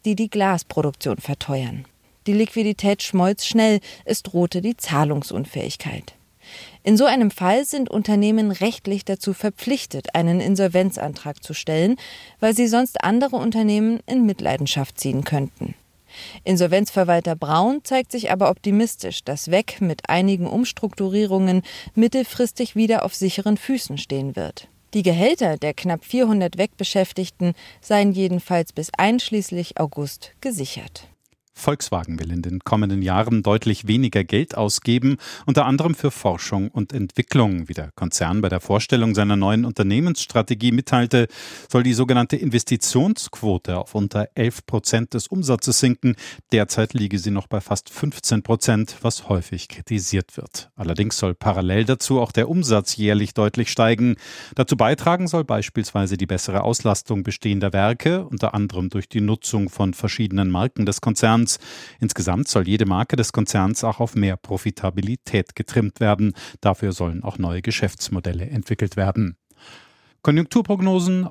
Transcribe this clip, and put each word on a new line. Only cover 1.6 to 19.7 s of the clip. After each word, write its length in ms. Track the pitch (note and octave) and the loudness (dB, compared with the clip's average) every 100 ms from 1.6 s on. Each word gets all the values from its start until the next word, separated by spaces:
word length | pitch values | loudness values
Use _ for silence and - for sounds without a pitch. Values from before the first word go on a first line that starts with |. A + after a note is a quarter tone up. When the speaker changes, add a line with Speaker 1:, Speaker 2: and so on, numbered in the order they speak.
| B2 - C3 _ _ _ - | -4 -8 -14 _ _ _ 0
Speaker 1:
Die 60 | |
Liquidität 680 | G#3 A3 A3+ G#3+ G#3 G3+ G3+ | 2 2 0 -2 0 0 0
schmolz 420 | - F#3+ F3+ G#3 - | 0 2 2 0 0
schnell, 360 | A3+ A3 G#3 - - | 4 4 2 -2 -10
es 200 | - G#3+ | -6 -6
drohte 360 | - F3 F3 F3+ | -2 -2 0 -2
die 160 | G3+ A#3+ | -4 -4
Zahlungsunfähigkeit. 1400 | - D3 D3 D3 - - C#3 - - - D3+ A#2+ - - _ _ - - - - | -2 0 2 0 -4 -8 -6 -8 -8 -8 -8 -10 -12 -20 _ _ -20 -20 -20 -4
In 160 | - G#3+ | 4 6
so 80 | C4+ | 6
einem 240 | C4 G#3+ | 4 2
Fall 360 | - F3+ A#3 C#4+ | 2 2 2 0
sind 220 | D4 B3+ | -4 -2
Unternehmen 640 | - G#3 G#3 G#3 A3 G#3+ | -2 2 2 4 2 0
rechtlich 560 | F#3 G#3 A3+ G3 G3 - | 0 -2 -2 -4 -4 -4
dazu 280 | F#3+ - | -4 -4
verpflichtet, 840 | F#3 G#3+ - - C4+ - C#3 - E3 | -4 -4 -4 -4 -4 -4 -10 -4 0
einen 240 | E3+ F3 | 2 2
Insolvenzantrag 1040 | E3 F#3+ F#3+ F3+ F#3+ - D3 C#3+ D3 D3 | 2 2 2 2 0 -2 -6 -8 -12 -12
zu 100 | - | -12
stellen, 440 | D3+ - D#3 F#3 B3+ - - - _ | -10 -2 2 2 0 -6 -20 -20 _
weil 160 | A3 A3+ | 0 2
sie 120 | A#3+ | 2
sonst 360 | A#3 B3+ - | 2 0 -2
andere 320 | - A#3 C#4 B3+ | 0 2 2 0
Unternehmen 640 | A3+ A3 G#3+ G#3 A3 A#3 - | -2 2 2 2 2 -2 -2
in 180 | B3+ A3 | 2 2
Mitleidenschaft 760 | F#3+ - C3+ C#3+ C#3+ C3+ - | 2 -2 -2 -2 -2 -4 -6
ziehen 240 | C3+ C3 | -4 -4
könnten. 520 | D3 D3 C#3 - - - _ _ _ - - - | -2 -2 -2 -6 -10 -10 _ _ _ -20 -20 -8
Insolvenzverwalter 920 | - F#3 F3 F#3 G#3 G3 F3+ E3+ E3+ D#3+ | 0 2 4 2 2 2 2 2 0 2
Braun 460 | D3 D#3+ G#3 C#4+ | 4 6 4 0
zeigt 280 | - C4 B3+ | 0 0 0
sich 200 | B3 G#3+ | -4 -2
aber 180 | F#3+ F#3+ | 2 2
optimistisch, 760 | F#3+ G#3 G3+ A3+ - F2+ - | 2 2 2 2 -2 -8 -8
dass 280 | - D3 - | -8 -8 0
Weck 280 | F3+ - | 0 0